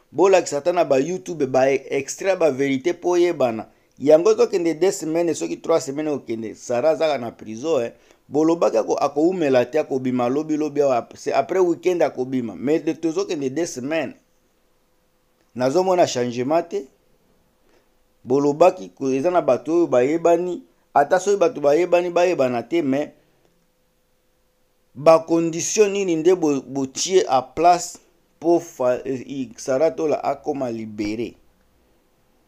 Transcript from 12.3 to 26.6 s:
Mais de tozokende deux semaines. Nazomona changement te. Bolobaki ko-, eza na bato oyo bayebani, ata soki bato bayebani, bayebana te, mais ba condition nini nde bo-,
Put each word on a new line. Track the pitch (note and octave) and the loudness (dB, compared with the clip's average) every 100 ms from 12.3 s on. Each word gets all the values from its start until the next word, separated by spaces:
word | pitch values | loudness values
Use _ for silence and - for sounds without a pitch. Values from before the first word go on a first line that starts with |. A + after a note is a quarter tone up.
| C3 A#2 | -4 -6
Mais | F2 A#2 D#3+ | -6 -2 -2
de | D#3 | -2
tozokende | D3+ E3 D#3+ G3+ E3+ C3+ | -4 -4 -4 -4 -4 -4
deux | C3+ E3+ | -4 -6
semaines. | - B2 D#3+ C#3 - _ _ _ _ _ _ _ _ _ _ _ _ _ | -6 -6 -4 -6 -10 _ _ _ _ _ _ _ _ _ _ _ _ _
Nazomona | A#2 B2+ D3+ F#3 F3+ D3 | -4 0 2 2 2 2
changement | B2+ B2 A#2+ B2+ D#3 | 0 -2 -2 0 0
te. | E4+ - - _ _ _ _ _ _ _ _ _ _ _ _ _ | -2 -6 -10 _ _ _ _ _ _ _ _ _ _ _ _ _
Bolobaki | A2+ C3+ C#3+ D3 F3 F#3 F#3+ | -2 0 2 4 4 4 -6
ko-, | - C3+ | -8 -4
eza | C3 D#3 | -2 0
na | F3+ | 0
bato | D3 A#2+ - | 2 0 0
oyo | E3+ E3 | 0 2
bayebani, | C3 B2+ E3 E3+ E3+ F3+ E3 - _ _ | 2 2 2 2 2 0 -8 -12 _ _
ata | C3 C#3+ F#3 | 0 2 2
soki | F#3 G3+ | 0 0
bato | E3+ D3+ | 0 0
bayebani, | D3 D3+ F3 F3 F3+ | 2 2 2 0 0
bayebana | F3 F3+ E3+ C3 B2 | 0 2 2 0 -2
te, | A#2 E3+ | -4 -2
mais | D3 C3+ D3+ - _ _ _ _ _ _ _ _ _ _ _ _ _ _ _ _ _ | 0 -2 -4 -10 _ _ _ _ _ _ _ _ _ _ _ _ _ _ _ _ _
ba | A#2 D3+ D#3+ | 0 6 6
condition | D#3+ E3 E3 E3 D3+ - G#3 | 4 0 0 -2 -2 2 2
nini | G3 G3 D#3+ | 0 -2 2
nde | D#3 | 2
bo-, | F#3 D#3 C#3+ | 4 2 0